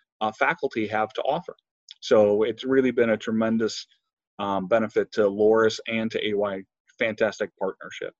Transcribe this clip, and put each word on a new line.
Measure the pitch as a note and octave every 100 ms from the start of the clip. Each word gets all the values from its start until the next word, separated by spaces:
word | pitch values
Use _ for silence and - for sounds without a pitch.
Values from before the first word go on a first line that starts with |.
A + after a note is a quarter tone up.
| _ -
uh, | A2
faculty | - C#3 E3+ C3+ A#2+ G#2+
have | G#2+ G#2+
to | -
offer. | - D#3+ - - _ _ _ -
So | - A2+ G#2 G#2
it's | A2+ A2
really | B2+ C3+ C3
been | A#2+ A#2
a | G#2+
tremendous, | - A2 A2 A2+ A2 - - _ _ _ _ -
um, | G2+ G2 F#2
benefit | A#2 G#2+ A2 G2+
to | -
Loras | G2+ G2+ G#2+ A2+ A2 - -
and | A2+ A2+
to | A2+ G#2+
A |
Y. | G2+ G#2 F#2+ F#2+ _ _ -
Fantastic | A2+ A2 A2 - G2+ -
partnership. | F#2+ - F2 - - -